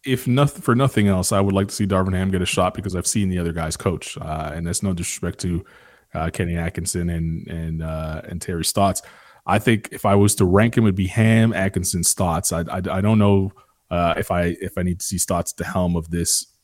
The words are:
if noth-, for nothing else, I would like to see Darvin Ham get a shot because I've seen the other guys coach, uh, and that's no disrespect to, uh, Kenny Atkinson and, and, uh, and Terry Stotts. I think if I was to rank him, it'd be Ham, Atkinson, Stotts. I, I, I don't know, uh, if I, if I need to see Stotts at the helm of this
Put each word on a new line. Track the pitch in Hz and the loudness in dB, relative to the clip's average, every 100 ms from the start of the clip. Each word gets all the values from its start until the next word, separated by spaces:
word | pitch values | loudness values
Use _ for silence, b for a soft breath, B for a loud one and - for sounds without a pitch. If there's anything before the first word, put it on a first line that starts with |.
| - | -2
if | 127 - | -2 2
noth-, | 123 143 - | 2 2 0
for | - | 0
nothing | 120 135 - 104 | 2 4 4 2
else, | 95 90 | 2 2
I | 98 | 2
would | 98 | 2
like | 98 98 | 2 0
to | - | -2
see | 101 | 0
Darvin | 95 92 | 2 2
Ham | 92 95 | 0 0
get | 95 | 0
a | 90 | 0
shot | - 92 | 0 0
because | - 95 90 | -2 -6 -4
I've | - | -2
seen | 110 95 | 0 0
the | 90 | 0
other | 85 | -2
guys | 82 80 - | -4 -6 -2
coach, | - 80 - - | -2 -4 -8 -12
uh, | 78 78 78 | -8 -6 -6
and | 78 85 | -6 -4
that's | 87 | -2
no | 101 | -2
disrespect | 87 87 - 90 - | -4 -6 -6 -6 -4
to, | 90 85 - b b b b | -4 -4 -6 b b b b
uh, | 85 82 | -6 -6
Kenny | - 87 85 | -4 -4 -2
Atkinson | 85 - 82 90 87 | -4 -6 -6 -4 -4
and, | 82 82 82 - | -2 -4 -6 -8
and, | 82 80 80 | -8 -6 -6
uh, | 80 78 78 78 | -6 -8 -8 -10
and | - 85 | -10 -10
Terry | - 85 | -6 -4
Stotts. | 80 - 98 90 B B B B - | -4 2 2 0 B B B B 0
I | 101 | 2
think | 123 110 - | 4 0 0
if | - 104 | -4 2
I | 101 | 4
was | 101 - | 4 4
to | 92 | 4
rank | 95 117 117 | 6 4 4
him, | 110 | 2
it'd | 92 | 2
be | 90 | 0
Ham, | - 113 113 113 | 2 4 6 4
Atkinson, | 92 95 98 87 87 | 2 -2 -2 -2 -2
Stotts. | 85 - 92 82 - | -2 0 0 0 -2
I, | 82 | -4
I, | 85 92 90 | -4 -4 -4
I | 92 | 0
don't | 104 110 | 4 6
know, | 104 98 95 - b b _ | 6 6 2 -6 b b _
uh, | 87 85 82 | 0 2 0
if | - | 0
I, | 90 87 85 | 0 0 -2
if | 92 - | -6 -4
I | |
need | 90 90 | -2 -2
to | - | -4
see | 90 | -4
Stotts | - 90 87 | -2 -2 -4
at | - | -8
the | - | -4
helm | 95 90 85 | -2 0 0
of | 80 | -2
this | 85 82 - - _ | -4 -2 -2 -4 _